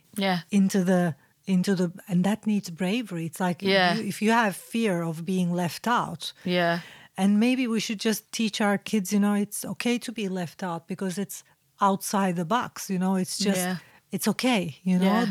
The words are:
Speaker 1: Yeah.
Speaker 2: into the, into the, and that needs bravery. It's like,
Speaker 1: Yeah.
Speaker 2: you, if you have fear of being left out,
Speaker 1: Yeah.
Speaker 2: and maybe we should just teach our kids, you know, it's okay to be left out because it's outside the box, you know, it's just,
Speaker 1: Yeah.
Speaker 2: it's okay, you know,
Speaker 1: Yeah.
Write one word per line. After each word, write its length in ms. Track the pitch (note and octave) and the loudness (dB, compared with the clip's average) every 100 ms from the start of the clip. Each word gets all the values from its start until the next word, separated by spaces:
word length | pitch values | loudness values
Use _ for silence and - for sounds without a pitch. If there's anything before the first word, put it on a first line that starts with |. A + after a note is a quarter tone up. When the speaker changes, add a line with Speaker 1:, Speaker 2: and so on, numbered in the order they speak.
| _ G#3 | _ -2
Speaker 1:
Yeah. 220 | F#3+ F3 - | 0 0 2
Speaker 2:
into 340 | G3+ F#3+ G3+ | 4 4 4
the, 320 | F3+ F3+ F3 - _ _ | 4 4 2 -2 _ _
into 300 | - F#3 F#3 | 0 2 2
the, 160 | F#3 F3+ F3+ - | 2 0 -4 -2
and 160 | F3 | 0
that 240 | F#3+ G#3+ G#3+ | 2 0 0
needs 220 | G#3 - | -2 -2
bravery. 540 | D#3+ F#3 A#3 A3 F3 | -4 -2 -2 -4 -6
It's 140 | E3 - | -6 -2
like, 220 | F#3 E3+ | -2 0
Speaker 1:
Yeah. 340 | F#3+ G3 F3+ | 2 4 4
Speaker 2:
you, 80 | G#3+ G#3 | 2 -2
if 140 | - | 0
you 100 | G#3+ | 2
have 240 | A3+ G#3+ | 4 2
fear 480 | E3+ - A#3 A3 E3+ | -2 -6 -2 0 0
of 220 | E3+ D#3+ | -2 -6
being 280 | E3+ F#3 F3 | -2 0 0
left 340 | F3 F3 - A3+ | 0 -2 -4 -2
out, 460 | A#3+ - E3+ - - | 0 -2 -8 -12 -8
Speaker 1:
Yeah. 360 | F3+ F3+ E3+ E3+ - - - - | -2 0 2 0 -6 -20 -14 0
Speaker 2:
and 220 | G3 G#3 | 2 4
maybe 280 | A#3+ B3+ B3 | 4 2 0
we 120 | A3 | -2
should 200 | - G#3 | -4 -4
just 320 | A3+ G#3 - | -2 -2 -6
teach 280 | - A3 - | -4 -2 0
our 160 | G3+ G3 | 0 0
kids, 340 | - A3 F#3 | 0 -2 0
you 60 | G#3 | 2
know, 160 | G3+ | 2
it's 280 | G#3 G#3 - | 0 -2 -6
okay 360 | - - A#3+ A#3+ | -10 -4 -2 -2
to 120 | B3+ | -4
be 160 | A3+ G3 | -6 -4
left 360 | F#3 E3+ - | -4 -6 -8
out 240 | F#3 E3 - | -8 -8 -8
because 300 | F#3+ F#3+ F3+ | -6 -6 -4
it's 260 | F#3+ - - _ _ - | -8 -10 -18 _ _ 0
outside 560 | G3+ G3 - G3+ G3 | 0 0 -2 0 0
the 100 | F3 | -2
box, 440 | E3 A#3+ - - - | -2 -2 -2 -10 -6
you 80 | F#3 | -2
know, 180 | F#3 | 0
it's 220 | F#3+ F3+ - | 0 -2 -2
just, 220 | G3+ F#3 | 0 0
Speaker 1:
Yeah. 180 | F3+ F3+ - - - | -2 -4 -10 -20 -10
Speaker 2:
it's 160 | F#3+ A3 | -2 -2
okay, 500 | - B3+ A3+ F3 - | 0 0 0 -2 -4
you 140 | F3+ F3+ | 0 4
know, 220 | F#3+ A3 | 4 2
Speaker 1:
Yeah. 40 | A#3 | 2